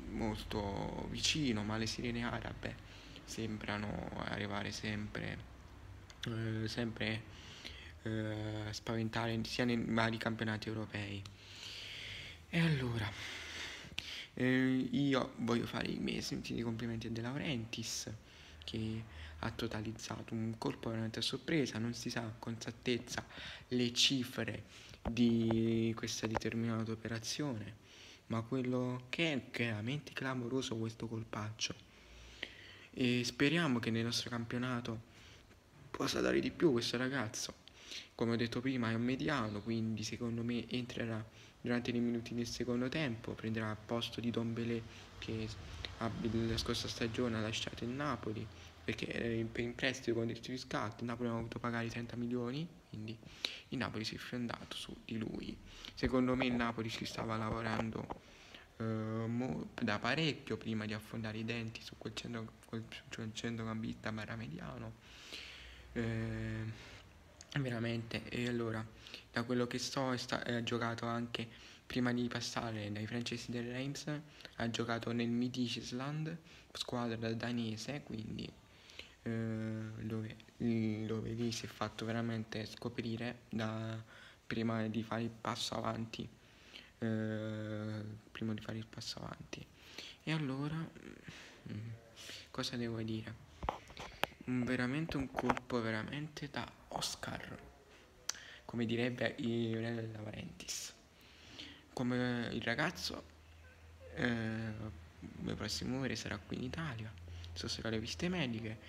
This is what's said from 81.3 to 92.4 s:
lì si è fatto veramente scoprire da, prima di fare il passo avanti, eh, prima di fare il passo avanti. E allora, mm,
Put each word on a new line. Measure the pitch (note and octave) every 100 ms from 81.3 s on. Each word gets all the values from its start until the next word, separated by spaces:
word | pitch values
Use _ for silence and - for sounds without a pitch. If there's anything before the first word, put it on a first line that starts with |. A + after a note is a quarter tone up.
lì | A2+ A#2+
si | A2+ A2+
è |
fatto | - - - A2+
veramente | A2+ A#2 A2+ A2 A2
scoprire | G#2+ - A#2+ - A2+ A2+ A#2+ A#2+ -
da, | A2+ A2 A2 A2+ A2+ - - - - -
prima | A#2 A2+ A2+ A2
di | A2+
fare | A2 A2+
il | A#2
passo | A2+ - A#2+ -
avanti, | - A2+ A2+ A2+ - - - - - - - - -
eh, | A2+ A2 A2 A2 G#2+ A2 G#2+ G#2+ G#2+ G#2+ G#2+ G#2+ -
prima | - A2
di | G#2+
fare | A2 A2
il | A2
passo | - - -
avanti. | A2+ - - - - - - - - -
E | -
allora, | D#3+ C#3 C3+ D3
mm, | D#3+ E3 - - - - - - - - A2 A2+ A2+ - - - -